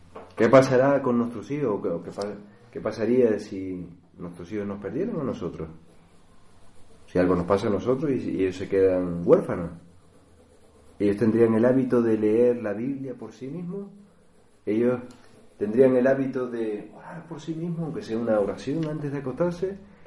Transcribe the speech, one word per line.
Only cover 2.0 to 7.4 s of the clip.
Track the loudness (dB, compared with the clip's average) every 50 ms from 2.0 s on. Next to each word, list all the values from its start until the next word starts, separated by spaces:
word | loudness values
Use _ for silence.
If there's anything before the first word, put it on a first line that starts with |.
| -6
qué | -10 -8
pa-, | -8 -8 -8 -8 -10 -14 -20 -20 -20 -20 -16
qué | -14 -8
pasaría | -6 -6 -4 -2 0 2 4 4 4 4 2 0
si | -4 -8 -10 -10 -8 -8 -8 -10 -10 -12 -16 -20 -20 _ _ -14
nuestros | -14 -14 -12 -14 -14 -8 -8
hijos | -6 -6
nos | -6 -8 -8
perdieran | -8 -8 -6 -4 -4 -4 -4 -4
a | -4
nosotros? | -6 -6 -6 -8 -8 -8 -8 -12 -12 -14 -18 -20 -20 -20 -20 -20 _ -20 -20 -20 -20 -20 -20 -20 -20 -20 -20 -20 -20 -20 -20 -20 -20 -20 -20 -20
Si | -4 0 2
algo | 2 4 2
nos | 2